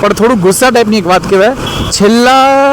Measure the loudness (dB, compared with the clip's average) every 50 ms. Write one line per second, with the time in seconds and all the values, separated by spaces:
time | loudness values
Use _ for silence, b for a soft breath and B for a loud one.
0 | -2 -2 -2 0 0 0 0 0 0 0 0 2 0 0 0 0 0 0 -2 -2
1 | 0 0 -2 -2 0 0 0 0 0 0 -2 -4 -8 -10 -8 -8 -8 -6 -4 0
2 | 0 2 2 2 2 2 2 2 2 2 2 2 2 0